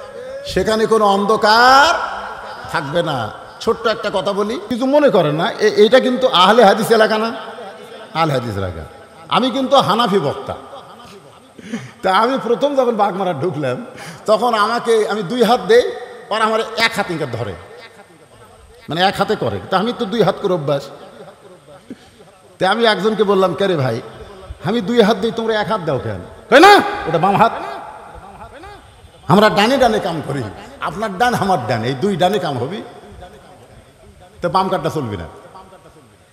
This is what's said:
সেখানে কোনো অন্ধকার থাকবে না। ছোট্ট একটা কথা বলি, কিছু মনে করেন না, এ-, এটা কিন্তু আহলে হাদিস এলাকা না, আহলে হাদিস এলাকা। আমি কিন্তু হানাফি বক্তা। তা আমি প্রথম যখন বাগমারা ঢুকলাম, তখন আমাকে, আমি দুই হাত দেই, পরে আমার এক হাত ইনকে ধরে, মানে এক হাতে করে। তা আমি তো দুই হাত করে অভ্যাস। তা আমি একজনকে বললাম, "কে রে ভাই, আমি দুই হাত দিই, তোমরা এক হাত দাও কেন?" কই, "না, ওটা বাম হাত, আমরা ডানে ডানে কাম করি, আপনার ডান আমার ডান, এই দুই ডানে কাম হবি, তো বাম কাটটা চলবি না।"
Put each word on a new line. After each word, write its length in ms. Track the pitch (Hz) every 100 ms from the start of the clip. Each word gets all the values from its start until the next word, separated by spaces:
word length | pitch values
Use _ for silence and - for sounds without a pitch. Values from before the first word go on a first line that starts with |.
| - - 508 539 571
সেখানে 400 | - 190 220 220
কোনো 180 | 220
অন্ধকার 1080 | 208 196 202 220 208 220 247 269 302 339 - - - - - - -
থাকবে 300 | 160 139 165
না। 280 | 170 135 107 - - -
ছোট্ট 260 | - 226 240
একটা 240 | 214 214
কথা 180 | 190 185
বলি, 280 | 196 208 233 -
কিছু 180 | 247 262
মনে 220 | 294 285
করেন 260 | 202 151
না, 180 | 151 180
এ-, 340 | - 208 202 214
এটা 140 | 254
কিন্তু 280 | 226 247 254
আহলে 360 | 165 185 226
হাদিস 260 | 202 208 214
এলাকা 280 | 220 220 220
না, 140 | 226 254 - - - - - - -
আহলে 180 | 156 165
হাদিস 240 | 135 120 101
এলাকা। 240 | 95 82 76 - - - -
আমি 220 | 185 254
কিন্তু 260 | 247 262 269
হানাফি 420 | 214 214 240 196
বক্তা। 360 | 143 - - 87 - - - - - 202 - - - - 196 226 127 -
তা 140 | 185 190
আমি 220 | 233 262
প্রথম 340 | 190 240 285 277
যখন 200 | 247 220
বাগমারা 360 | 208 190 185
ঢুকলাম, 540 | 160 165 147 139 123 240 - - 165 -
তখন 280 | 208 240
আমাকে, 540 | 226 208 233 - 226 202
আমি 120 | 202
দুই 200 | 175 247
হাত 160 | 214 247
দেই, 300 | 185 233 392 - - - -
পরে 120 | 214
আমার 200 | 220 220
এক 320 | 220 - 226 -
হাত 140 | 196
ইনকে 160 | 165 143
ধরে, 280 | 120 107 82 - - - - - - - - - - - - -
মানে 120 | 151
এক 140 | 185 196
হাতে 180 | 196 214
করে। 240 | 131 101 101
তা 80 | 190
আমি 140 | 214 233
তো 60 |
দুই 180 | 226 226
হাত 120 | 180 -
করে 120 | 202
অভ্যাস। 280 | 180 147 139 - - - - - - 202 180 143 - - - - - - - _ -
তা 120 | 180
আমি 140 | 214
একজনকে 400 | 233 202 202 208
বললাম, 300 | 202 196 185
"কে 120 | 165 196
রে 100 | 170
ভাই, 240 | 131 117 - - - - - -
আমি 160 | 156 233
দুই 220 | 185 240
হাত 140 | 196 190
দিই, 140 | 226
তোমরা 300 | 220 226 214
এক 80 | 196
হাত 120 | 214
দাও 180 | 156 131
কেন?" 220 | 113 95 90 - -
কই, 100 | 254
"না, 220 | 381 403 - - -
ওটা 100 | 160
বাম 180 | 180 202
হাত, 160 | 226 - - - - - - - - 175 226 262 381 403 - - - - -
আমরা 200 | 190 214
ডানে 280 | 180 214 269
ডানে 220 | 240 214
কাম 240 | 180 165 120
করি, 140 | 139 110 90 - -
আপনার 380 | 147 180 220 180
ডান 160 | 240
আমার 240 | 220 196 180 113
ডান, 160 | 117
এই 100 | 113
দুই 220 | 135 185 190
ডানে 220 | 180 143
কাম 200 | 175 131
হবি, 240 | 127 208 - - - - - - - 240 - - - _ - - - -
তো 60 | 175
বাম 200 | 175 190
কাটটা 220 | 185 156
চলবি 260 | 156 123 101
না।" 80 | 80 - - - - - 160 156 123 _ _